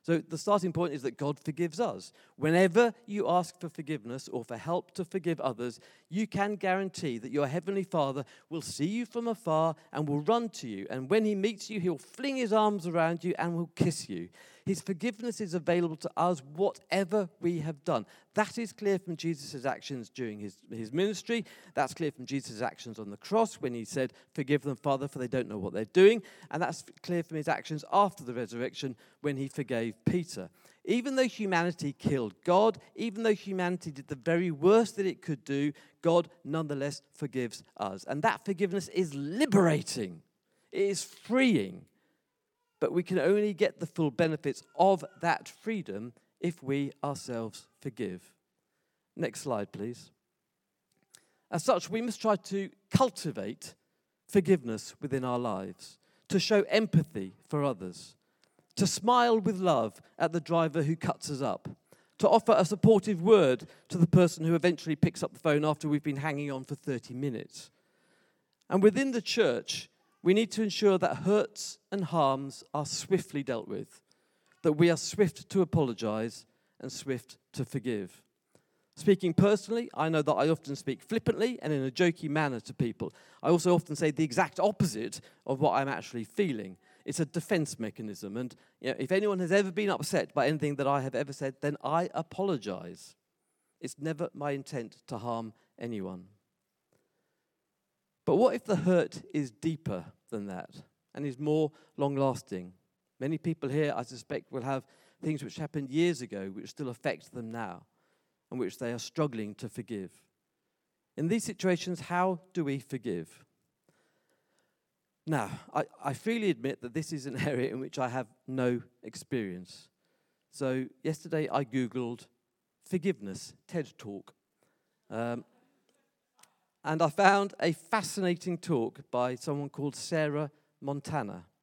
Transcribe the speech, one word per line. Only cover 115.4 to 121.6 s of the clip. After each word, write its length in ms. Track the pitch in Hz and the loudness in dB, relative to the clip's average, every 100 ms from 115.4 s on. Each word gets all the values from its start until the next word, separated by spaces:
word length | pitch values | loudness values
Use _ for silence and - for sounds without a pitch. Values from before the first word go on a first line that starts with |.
| 101 - - | -2 -8 -6
I, 100 | - - - | -4 -4 -6
I 80 | 143 | -6
freely 380 | 131 214 233 214 | -4 -2 0 0
admit 320 | 131 127 123 | 0 -2 -6
that 100 | 120 | -6
this 220 | 117 156 | -8 -6
is 100 | 156 | -8
an 120 | 135 120 | -6 -4
<laughs> 100 | 147 | -2
area 220 | 127 123 | 0 -2
in 100 | 127 | -4
which 180 | 135 - | -8 -4
I 100 | 127 | -4
have 180 | 127 120 _ - | -4 -8 _ -10
no 360 | 131 123 123 - _ | -2 0 0 -4 _
experience. 840 | - - - 131 101 90 90 - - _ _ _ _ _ _ | -18 -16 -6 -6 -4 -8 -14 -20 -20 _ _ _ _ _ _
So 340 | - 135 131 131 _ | -6 -4 -2 -6 _
yesterday 460 | 156 156 170 160 156 | -6 -6 -4 -4 0
I 140 | 135 | -2